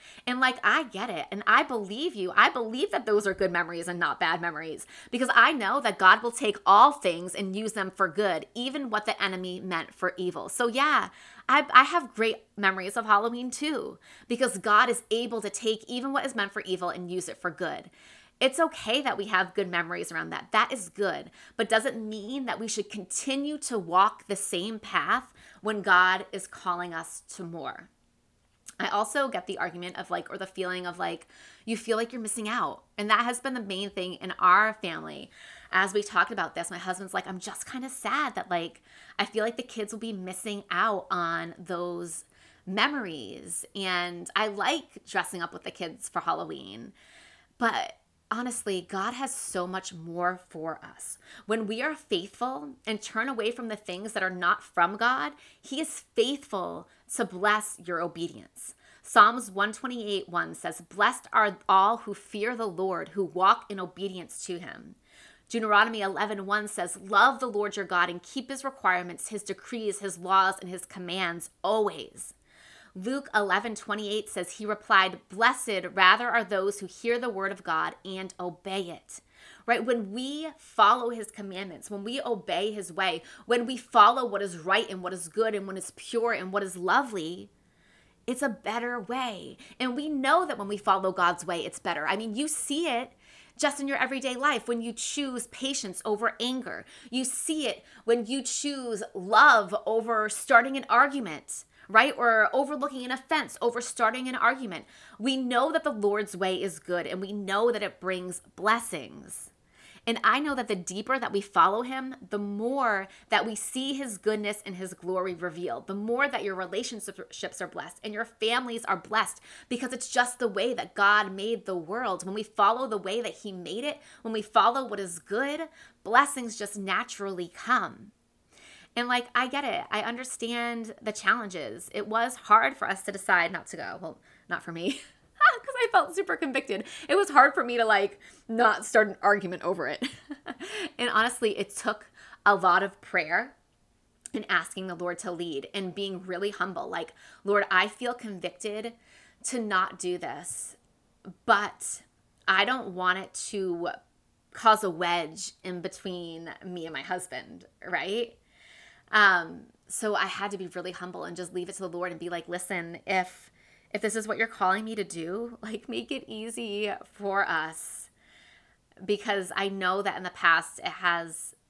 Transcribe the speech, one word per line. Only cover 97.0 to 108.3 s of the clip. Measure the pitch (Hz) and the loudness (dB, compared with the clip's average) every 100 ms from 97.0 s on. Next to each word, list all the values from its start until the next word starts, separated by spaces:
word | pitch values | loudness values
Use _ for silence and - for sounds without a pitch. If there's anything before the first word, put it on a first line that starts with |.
| - | -6
You | 247 | -4
see | 254 - - 311 254 | -2 -4 -4 -2 -2
it | - - - | -6 -12 -8
when | - 240 214 | 0 0 0
you | 269 | -4
choose | - - 285 277 247 208 214 | -4 -4 -4 -6 -6 -8 -8
love | 208 185 214 294 233 190 202 | -10 4 8 10 8 4 -2
over | - 226 220 226 214 | 0 0 0 0 0
starting | - - 240 262 269 | -4 6 6 6 -4
an | - | 2
argument, | 233 277 277 202 147 - - - _ - | 4 4 2 -6 -8 -10 -14 -14 _ 4
right? | 214 269 - | 6 6 4
Or | 240 220 214 | 4 6 4
overlooking | 262 277 302 285 262 | 4 2 -2 -4 -6
an | 254 | -4
offense | 262 - 311 226 - | -6 0 0 0 -2
over | 240 240 | -2 0
starting | 240 - 220 247 254 | -6 0 2 2 -4
an | 247 | 2
argument. | 233 269 233 165 - - - - | 2 2 -6 -10 -12 -20 -20 -4
We | 233 262 | 0 0
know | 247 247 285 | 2 4 4
that | 320 | 2
the | 302 | 0
Lord's | 220 202 208 202 | 0 0 0 -2
way | 175 190 185 | -2 -2 0
is | 196 - | -4 -6
good, | - 175 165 | -4 -4 -2
and | 185 | -6
we | 190 | -6
know | 208 190 196 233 | -8 -2 2 2
that | 220 | 2
it | 196 - | -4 -4
brings | 185 185 180 | -4 -4 -6